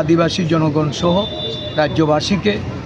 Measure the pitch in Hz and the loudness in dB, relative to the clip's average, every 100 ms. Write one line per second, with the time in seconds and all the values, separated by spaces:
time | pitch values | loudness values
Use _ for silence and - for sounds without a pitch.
0 | 156 165 165 175 165 165 156 147 147 139 | 4 4 2 0 0 2 2 2 0 0
1 | 175 175 214 - - - - - 147 - | 0 0 -2 -6 -8 -8 -6 -2 0 2
2 | 156 151 - 196 208 202 - - | 2 2 0 -2 0 -2 -4 -8